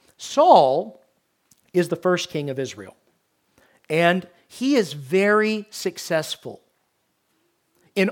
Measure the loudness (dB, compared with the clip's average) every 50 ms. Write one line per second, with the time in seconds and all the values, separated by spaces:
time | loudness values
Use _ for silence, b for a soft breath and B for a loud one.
0 | _ _ _ -18 -16 -4 2 4 6 8 8 8 6 4 2 0 -2 -6 -10 -20
1 | _ _ _ _ _ _ _ _ _ _ _ _ _ _ -2 -2 -2 -2 -2 -2
2 | -2 0 -2 -2 -4 -6 -8 -8 -8 -8 -8 -8 -8 -10 -10 -14 -18 -20 -20 _
3 | _ _ _ _ _ _ _ _ _ _ _ _ _ _ _ _ _ -4 -2 2
4 | 2 2 2 0 -4 -10 _ _ _ _ -10 -6 -2 0 2 2 0 -2 -4 -14
5 | -8 -2 0 0 2 2 2 2 2 0 -2 -4 -6 _ -12 -8 -8 -8 -8 -8
6 | -6 -4 -4 -4 -4 -4 -10 -12 -14 -16 -16 -18 _ _ _ _ _ _ _ _
7 | _ _ _ _ _ _ _ _ _ _ _ _ _ _ _ _ _ _ -2 -2
8 | -2 -2